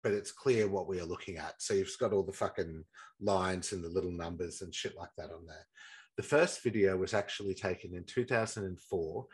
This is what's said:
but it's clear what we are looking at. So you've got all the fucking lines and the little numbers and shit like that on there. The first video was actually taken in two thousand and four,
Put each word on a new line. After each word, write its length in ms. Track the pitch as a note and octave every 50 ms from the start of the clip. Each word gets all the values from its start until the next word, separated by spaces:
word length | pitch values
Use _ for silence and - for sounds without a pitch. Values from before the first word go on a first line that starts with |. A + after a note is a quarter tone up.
but 80 | - A2+
it's 220 | G2+ G#2 G2+ -
clear 340 | - - - C#3 B2 A2 G#2+ G2
what 200 | G2 F#2+ F2 E2+
we 100 | F#2+ F2+
are 40 | E2+
looking 300 | E2 F2 - - - F2+
at. 260 | D#2+ D#2 E2 - _
So 120 | - - G#2+
you've 220 | G2 F#2+ - - -
got 120 | B2+ G#2+
all 120 | G#2 G2 F#2+
the 80 | G2
fucking 520 | - - A2+ - - - F2+ E2 D#2+ D#2+ D#2+ _ _ - - - _ _
lines 500 | G2 G#2 G2 F#2 F#2 F#2 F#2 F2+ F2 -
and 120 | G2+ F#2 E2
the 40 | E2+
little 220 | E2+ F#2 F2 F2+
numbers 520 | F2 E2+ E2 E2 E2+ E2 F2+ E2+ - -
and 120 | G2 F2+ -
shit 220 | - - - -
like 180 | F#2+ F#2 - _
that 140 | - E2 D#2+
on 160 | D#2+ E2 E2+
there. 200 | - - - - _ _ - - - - - - _ _
The 80 | - G#2
first 400 | - D3 D3+ E3+ E3+ - - -
video 320 | A#2+ G2+ A2 G2 F#2+ F#2+
was 180 | F#2 F#2+ F#2+ A2
actually 400 | G2+ G2+ - - - G2+ G2 F#2+
taken 400 | - - F#2+ F2+ - - E2+ F2+
in 100 | F2 F2
two 200 | - - B2+ A#2+
thousand 400 | - B2+ A2+ A2 G#2+ - A2 G2
and 160 | F#2 F2+ E2+
four, 480 | - - G2+ F2 E2 D#2 E2 - B2+ -